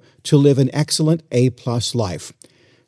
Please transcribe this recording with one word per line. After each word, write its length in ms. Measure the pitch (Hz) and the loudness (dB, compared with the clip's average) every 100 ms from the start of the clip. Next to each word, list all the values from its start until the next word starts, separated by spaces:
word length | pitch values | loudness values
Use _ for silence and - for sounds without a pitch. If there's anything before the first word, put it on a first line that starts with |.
| _ _ | _ _
to 140 | - 147 | 0 4
live 200 | 143 135 | 4 4
an 120 | 131 | 0
excellent 500 | 143 156 - 156 165 - | 0 -2 0 0 0 -2
A 180 | 123 127 | 0 0
plus 420 | - - 120 - | -2 -6 -4 -4
life. 400 | 123 98 82 - - - _ _ _ | -4 -4 -6 -14 -20 -20 _ _ _